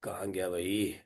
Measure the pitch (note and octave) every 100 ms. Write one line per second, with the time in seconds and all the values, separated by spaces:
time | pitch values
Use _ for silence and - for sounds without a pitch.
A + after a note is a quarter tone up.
0 | - G2 G2 F#2 F#2 F2+ F2+ G2+ G2 -